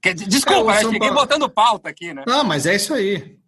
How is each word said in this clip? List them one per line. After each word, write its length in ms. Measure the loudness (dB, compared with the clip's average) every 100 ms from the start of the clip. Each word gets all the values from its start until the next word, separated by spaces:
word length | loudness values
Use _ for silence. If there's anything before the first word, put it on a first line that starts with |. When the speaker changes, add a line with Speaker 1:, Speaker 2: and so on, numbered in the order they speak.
Speaker 1:
Quer 120 | -2
dizer, 140 | -4 -2
desculpa, 320 | -2 2 2
Speaker 2:
É, 40 |
o 40 | 4
Speaker 1:
né? 140 | 2
Speaker 2:
São 120 | 2
Speaker 1:
Cheguei 160 | 0 0
Speaker 2:
Paulo 120 | 2
Speaker 1:
botando 280 | 2 0 0
pauta 400 | 2 2 2 -6
aqui, 240 | -12 -12
né? 100 | -10 -2
Speaker 2:
Não, 200 | 0 0
mas 200 | 0 0
é 100 | 0
isso 180 | -2
aí. 440 | -2 -2 -4 -8 -20